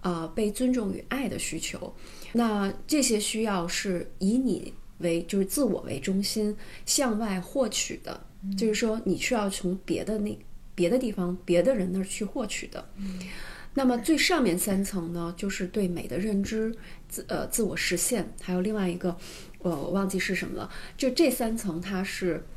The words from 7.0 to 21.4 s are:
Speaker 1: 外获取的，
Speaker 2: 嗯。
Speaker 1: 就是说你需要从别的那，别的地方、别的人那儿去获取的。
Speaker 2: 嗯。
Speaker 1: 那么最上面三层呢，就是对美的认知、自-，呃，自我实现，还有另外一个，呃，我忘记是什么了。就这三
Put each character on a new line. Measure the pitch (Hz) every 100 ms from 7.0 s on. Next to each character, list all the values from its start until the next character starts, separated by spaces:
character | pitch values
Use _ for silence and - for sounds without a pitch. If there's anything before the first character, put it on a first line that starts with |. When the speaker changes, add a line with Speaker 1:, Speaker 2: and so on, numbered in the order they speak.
| 269 214
Speaker 1:
外 | 226 185
获 | 175 - -
取 | - - -
的， | - - - -
Speaker 2:
嗯。 | 196 196
Speaker 1:
就 | 226
是 | 214
说 | 226 220
你 | - 180
需 | -
要 | 233 202
从 | - 180 190
别 | - 160
的 | - 214
那， | 208 220 - - - -
别 | 175
的 | 247
地 | 254
方、 | 196 175 180
别 | - 175
的 | 240
人 | 254 180
那 | 190
儿 |
去 | 190 -
获 | 202 285 214
取 | - -
的。 | - - -
Speaker 2:
嗯。 | 196 185 185 - - - -
Speaker 1:
那 | -
么 | 262 240
最 | 233 302
上 | - 349
面 | 233 170
三 | - 196
层 | 196 190 165
呢， | 170 170 175
就 | 196
是 | - 185
对 | 214 190
美 | 170 -
的 | -
认 | 208 202
知、 | 196 220 220 226 - - -
自-， | - -
呃， | - -
自 | -
我 | 208 156
实 | - 175
现， | - 233 226 -
还 | -
有 | 180
另 | 185 214
外 | 185
一 | 175
个， | 185 170 - - - -
呃， | 185
我 | 156 -
忘 | 190 196
记 | 190
是 | - 180
什 | -
么 | -
了。 | - - - -
就 | 262
这 | 254 320
三 | -